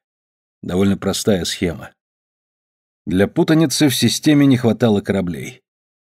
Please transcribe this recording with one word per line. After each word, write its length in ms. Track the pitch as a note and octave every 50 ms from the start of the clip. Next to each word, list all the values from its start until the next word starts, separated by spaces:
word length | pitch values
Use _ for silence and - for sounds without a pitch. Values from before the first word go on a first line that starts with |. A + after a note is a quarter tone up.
| _ _ _ _ _ _ _ _ _ _ _ _ -
Довольно 340 | - F2 F#2 G2+ G2 G2
простая 480 | - - G2 F#2+ - - A#2 G#2 F2+ E2
схема. 480 | - - - F#2+ E2+ D#2 - - - _ _ _ _ _ _ _ _ _ _ _ _ _ _ _ _ _ _ _ _ _ _ -
Для 240 | - F2 F#2 G2+ G2
путаницы 600 | - D#3+ F3 - D#3+ D#3+ E3 C3+ - - D3+ C#3+
в 60 | B2
системе 520 | - B2+ A2+ - - - D3+ D3+ C#3+ C#3+
не 100 | C#3 C3
хватало 440 | B2 B2+ A2+ G#2+ - B2 A2+ G#2 G2+ -
кораблей. 600 | - G2+ G2 F#2 F2 E2 C2+ B1 - - - _ _ _ _ _ _ _ _ _